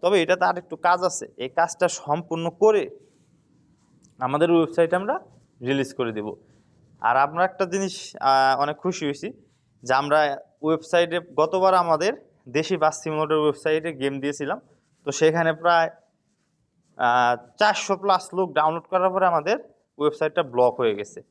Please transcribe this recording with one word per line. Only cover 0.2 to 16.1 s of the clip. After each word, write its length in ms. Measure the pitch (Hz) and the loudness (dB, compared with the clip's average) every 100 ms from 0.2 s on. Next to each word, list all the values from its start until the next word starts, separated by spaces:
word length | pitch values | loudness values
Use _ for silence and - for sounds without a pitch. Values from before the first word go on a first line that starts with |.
এটাতে 200 | 160 180 185 | 2 2 0
আর 60 | 180 | -2
একটু 140 | 175 160 175 | -8 -4 0
কাজ 140 | 175 180 | 2 0
আছে, 160 | - - - | -4 -12 -10
এই 60 | 131 147 | -6 -2
কাজটা 280 | 165 - 175 - | -2 0 -2 -2
সম্পূর্ণ 420 | - 156 170 165 165 165 | -4 -4 -2 -4 -6 2
করে 200 | 214 208 143 - _ _ _ _ _ _ _ _ _ _ _ _ 127 | 4 4 0 -10 _ _ _ _ _ _ _ _ _ _ _ _ -4
আমাদের 220 | 143 170 | 0 2
ওয়েবসাইটে 400 | 170 160 170 165 180 | 4 2 0 0 0
আমরা 140 | 202 320 - _ _ _ 123 | -2 -6 -8 _ _ _ -4
রিলিজ 220 | 139 135 - | -2 -2 -4
করে 120 | 120 107 | -6 -4
দিব। 100 | 104 - _ _ _ _ _ _ 110 | -8 -12 _ _ _ _ _ _ 0
আর 60 | 127 143 | 2 0
আমরা 160 | 165 185 | 0 -2
একটা 140 | 185 185 | -2 -4
জিনিস, 220 | 190 190 - - - | -2 -4 -8 -14 -4
আহ, 340 | 135 135 135 131 | 2 4 2 2
অনেক 160 | 143 151 180 | -2 -2 -6
খুশি 180 | 180 147 | -4 -6
হয়েছি 220 | 143 220 - _ _ _ _ 123 | -6 -10 -14 _ _ _ _ -2
যে 80 | 131 | 0
আমরা 160 | 143 151 147 139 - _ | 2 2 2 -2 -12 _
ওয়েবসাইটে, 540 | 151 160 160 175 170 175 170 139 | -2 -2 0 0 0 -2 -6 -2
গতবার 320 | 160 185 190 185 | 0 2 2 2
আমাদের 280 | 170 156 185 269 _ _ - 131 | 2 0 0 -4 _ _ -6 -4
দেশি 200 | 156 180 | -2 0
বাস 120 | 156 - | 0 0
সিমুলেটর 360 | 160 156 156 156 | -6 -4 0 2
ওয়েবসাইটে 460 | 151 143 160 156 160 139 | 0 0 -2 -2 -4 -4
গেম 140 | 139 139 | -4 -4
দিয়েছিলাম, 360 | 139 139 139 220 _ _ _ _ | -6 -6 -6 -8 _ _ _ _
তো 40 | - - | -10 2
সেখানে 320 | 160 160 165 156 | 2 4 0 0
প্রায়, 260 | 165 170 165 - _ | 2 2 2 -4 _